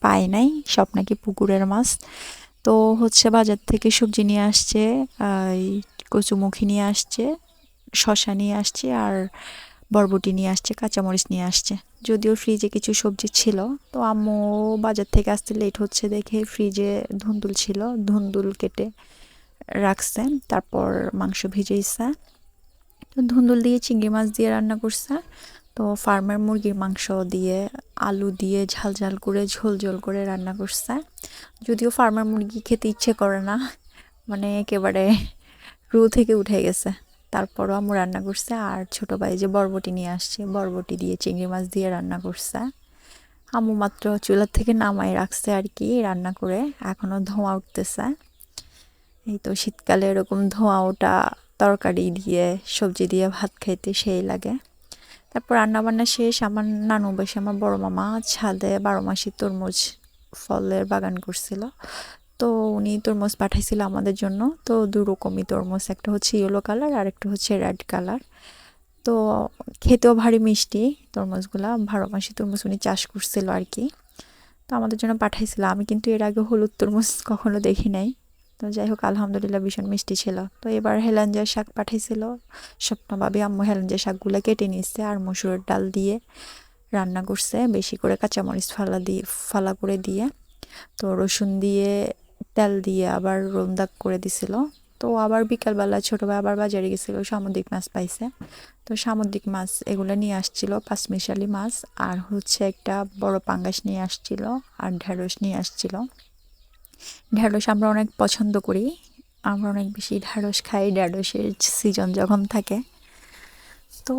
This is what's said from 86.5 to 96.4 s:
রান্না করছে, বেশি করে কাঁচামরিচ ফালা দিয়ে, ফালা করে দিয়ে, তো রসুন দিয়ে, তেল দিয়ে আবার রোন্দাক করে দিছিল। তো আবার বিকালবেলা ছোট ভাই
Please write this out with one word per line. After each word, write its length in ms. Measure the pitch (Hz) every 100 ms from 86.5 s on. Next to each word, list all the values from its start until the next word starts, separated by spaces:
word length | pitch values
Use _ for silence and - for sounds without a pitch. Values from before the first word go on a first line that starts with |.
| - - _ _ 208
রান্না 240 | 185 185 185
করছে, 300 | 196 - 220 247 196
বেশি 180 | 190 -
করে 120 | - 190
কাঁচামরিচ 460 | 208 - 190 190 - -
ফালা 220 | 196 190 180
দিয়ে, 140 | 190 190 - -
ফালা 220 | 208 190 185
করে 160 | 196 196 185
দিয়ে, 180 | 196 247 - _ _ - - - -
তো 60 | 196 185
রসুন 300 | 190 - 196 190
দিয়ে, 280 | 202 196 196 202 202 - _ - - -
তেল 160 | 208 196 190
দিয়ে 200 | 190 180 180
আবার 200 | 190 190 190 196
রোন্দাক 340 | 185 185 190 -
করে 160 | 190 185
দিছিল। 300 | 185 - 196 208 302 - _ -
তো 60 | 233 226
আবার 160 | 214 220 220
বিকালবেলা 480 | 233 - 208 202 202 -
ছোট 120 | 214 202
ভাই 80 | 202